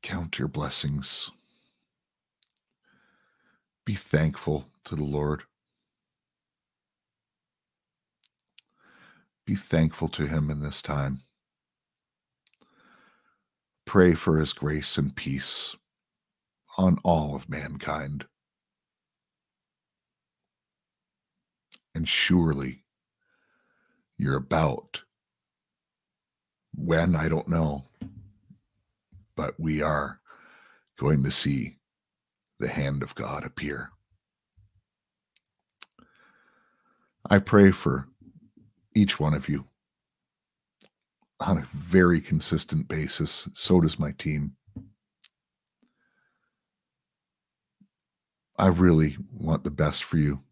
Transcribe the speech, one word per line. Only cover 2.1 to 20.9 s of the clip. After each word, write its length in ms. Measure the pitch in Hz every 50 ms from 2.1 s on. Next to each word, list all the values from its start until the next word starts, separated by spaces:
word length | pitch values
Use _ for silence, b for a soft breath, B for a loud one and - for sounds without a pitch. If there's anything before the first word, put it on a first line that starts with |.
| _ _ _ _ _ _ - _ - _ _ _ _ _ _ _ _ _ _ _ _ _ _ _ _ _ _ _ _ _ _ _ _ _ _
Be 80 | - 104
thankful 720 | 98 - - - 73 80 78 - - - - 78 73 - _ _ _ _
to 100 | - 87
the 100 | 76 73
Lord. 400 | 73 73 73 73 73 76 73 - _ _ _ _ _ _ _ _ _ _ _ _ _ _ _ _ _ _ _ _ _ _ _ _ _ _ _ _ _ _ _ _ _ _ _ _ _ _ _ _ _ _ _ _ _ _ _ _ _ _ _ _ _ _ _ _ _ _ _ _ _ _ - b b b b b b b b b b b b b b _ _ _
Be 80 | - 101
thankful 540 | 98 - - - 80 80 80 - - 82 78
to 180 | - - 76
him 240 | 71 78 78 76 73
in 100 | 76 73
this 220 | 73 73 69 -
time. 400 | - - 76 71 69 69 67 65 - _ _ _ _ _ _ _ _ _ _ _ _ _ _ _ _ _ _ _ _ _ _ _ _ - _ _ b b b b b b b b b b b b b b b b b b _ _ _ _ _ _ _
Pray 260 | - - 101 90 90 85
for 240 | 80 - - 80 78
his 140 | 78 -
grace 460 | - - - 76 76 76 71 - - -
and 180 | 71 67 65
peace 580 | - - 67 67 67 - - - - - - - - _ _ _ _ _ _ _ _ _ _ _ _ _ _ _ _ _ _ -
on 220 | - 95 92 85 -
all 320 | - 90 85 80 73 73 71
of 140 | 67 - -
mankind. 760 | 69 76 73 69 69 67 - 78 78 78 73 69 73 - - _ _ _ _ _ _ _ _ _ _ _ _ _ _ _ _ _ _ _ _ _ _ _ _ _ _ _ _ _ _ _ _ _ _ _ _ _ _ _ _ _ _ _ _ _ _ _ _ _ _ _ _ _